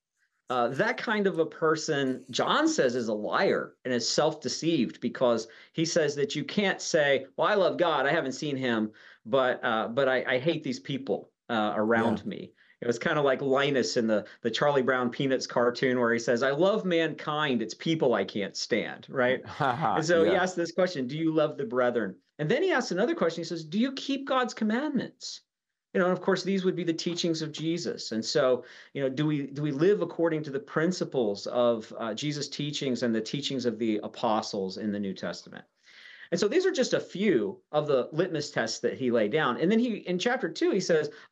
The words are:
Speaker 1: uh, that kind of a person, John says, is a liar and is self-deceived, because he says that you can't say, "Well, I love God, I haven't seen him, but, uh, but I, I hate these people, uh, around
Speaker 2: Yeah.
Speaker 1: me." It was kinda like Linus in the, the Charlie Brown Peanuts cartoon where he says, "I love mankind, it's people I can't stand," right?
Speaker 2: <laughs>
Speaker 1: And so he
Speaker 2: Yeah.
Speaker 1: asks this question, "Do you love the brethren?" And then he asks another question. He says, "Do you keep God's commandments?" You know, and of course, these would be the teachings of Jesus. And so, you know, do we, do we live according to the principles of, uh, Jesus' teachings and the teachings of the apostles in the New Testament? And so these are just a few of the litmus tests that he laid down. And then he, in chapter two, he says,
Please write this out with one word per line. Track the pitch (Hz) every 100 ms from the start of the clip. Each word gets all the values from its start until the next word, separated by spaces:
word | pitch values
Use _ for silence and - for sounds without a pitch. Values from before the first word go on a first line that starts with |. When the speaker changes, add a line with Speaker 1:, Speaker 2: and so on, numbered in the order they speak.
| _ _ _ _ -
Speaker 1:
uh, | 127 120
that | 135 220 247
kind | - 208 196
of | 165
a |
person, | 156 - 160 156 - 143 135 131 -
John | 117 131 240 320
says, | 311 135 123
is | 110
a |
liar | 107 98 113 185 92 - -
and | 131
is | 120 -
self-deceived, | - 156 156 127 - 160 160 110 -
because | 120 - 123 113 - - -
he | -
says | 165 175 147
that | 143 143
you | 151
can't | - - 190 -
say, | - 160 143 135 - -
"Well, | 165
I | 208
love | 165 135
God, | 170 147 135
I |
haven't | 165 135
seen | 131 151 131
him, | 131 113 110 - - - 110
but, | 135 127 117
uh, | 127 110 101
but | 117 131
I, | 127 120
I | 127
hate | 151 156
these | 139 120
people, | - 131 - 92 - _ -
uh, | 113 107 87
around | 107 113 117 -
Speaker 2:
Yeah. | 107
Speaker 1:
me." | - - - _ _
It | 120
was | 117
kinda | 170 151
like | 139 131
Linus | 139 131 139 135 110 127
in | 110
the, | 107 - -
the | 117
Charlie | - 147 143
Brown | 127 131 123
Peanuts | - 135 127 -
cartoon | 131 120 123 131 127
where | 117
he | 117
says, | 135 120
"I | 131
love | 139 190 208 180
mankind, | 165 160 151 - 151 147 120
it's | 113
people | - 165 160 143
I | 107
can't | 98 107 95 -
stand," | - 110 78 - -
right? | 139 123 131 -
Speaker 2:
<laughs> | -
Speaker 1:
And | 139 127 127 98 156
so | 170
he | -
Speaker 2:
Yeah. | 185
Speaker 1:
asks | 180 170
this | 170
question, | - 180 139 123
"Do | 151
you | 160
love | 156 147 -
the | 123
brethren?" | 123 123 117 101 - _ -
And | 151
then | 254
he | 370
asks | 285 -
another | 180 247
question. | 339 170 165
He | 160
says, | 165
"Do | 156 196
you | 269
keep | 269 - 269 269
God's | 262 240
commandments?" | - 214 226 302 269 156 - - - - _ _ _ _
You | 196
know, | 180
and |
of | 180
course, | - 185
these | 180 196
would | 185 165
be |
the | 170
teachings | 165 180 170 175 160
of | 156
Jesus. | 151 160 170 107 - -
And | 113
so, | 120 151 131 123 - - -
you | 139
know, | 135
do | 135
we, | 151 151 139
do | 139
we | 151
live | 139 180 208
according | 170 - 165 156
to | 151
the | 135
principles | - 160 170 180 160 135 107 101 -
of, | 123 120 117 110 107
uh, | 113
Jesus' | 107 147 147 -
teachings | - 147 147 139 120
and | 123
the | 113
teachings | 107 139 - 135
of | 120 107
the | 113 107
apostles | - - 117 107 104 104 95 95
in | 104
the | 101
New | 98
Testament? | 90 90 85 - - - _ _ - - - -
And | 180
so | 208
these | 311 370
are |
just | 311 240
a | 147
few | - 175 208 135 98 - _
of | 151 147
the | 131 -
litmus | 156 185 160 143
tests | 143 113 -
that | 117 98
he | 127
laid | 117 104
down. | 151 139 117
And | 165
then | 226
he, | 247 196 -
in | 180
chapter | 240 254 165
two, | - 349
he | 208
says, | - 160 143 - -